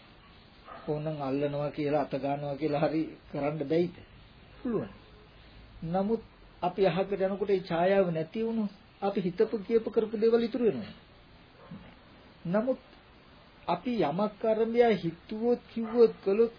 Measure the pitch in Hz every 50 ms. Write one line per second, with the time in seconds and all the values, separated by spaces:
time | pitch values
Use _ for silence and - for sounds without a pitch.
0 | - - - - - - - - - - - - - - - - - 160 147 151
1 | 151 156 156 147 139 135 135 143 143 143 143 143 147 143 - 156 147 143 147 147
2 | 139 - 151 135 131 139 143 143 143 143 139 135 156 147 143 147 156 143 151 160
3 | 156 - - - - - - 147 - 151 156 156 139 135 160 170 180 175 - -
4 | - - - - - - - - - - - - - 247 220 165 117 190 - -
5 | - - - - - - - - - - - - - - - - - 165 175 190
6 | 196 214 226 220 - - - - - - - - 175 180 - 214 190 180 156 190
7 | 190 196 202 175 190 190 202 190 202 196 196 185 180 - 170 165 180 190 196 196
8 | 190 175 165 160 156 - - 220 226 226 226 226 208 202 - - - - - -
9 | 196 196 196 220 170 180 170 - 220 214 240 214 185 - 233 226 226 226 - 233
10 | 220 214 226 208 220 226 233 233 233 220 - 247 247 208 139 117 95 - - -
11 | - - - - - - - - - - - - - - - - - - - -
12 | - - - - - - - - - 170 185 214 233 262 254 - - - - -
13 | - - - - - - - - - - - - - - 175 175 - 247 240 214
14 | 156 143 156 190 214 202 - - - 220 220 214 226 226 233 240 240 233 208 175
15 | 170 165 165 - - - 214 214 226 240 240 240 - - - 226 226 214 226 240
16 | 226 220 - - - 196 202 220 233 226 -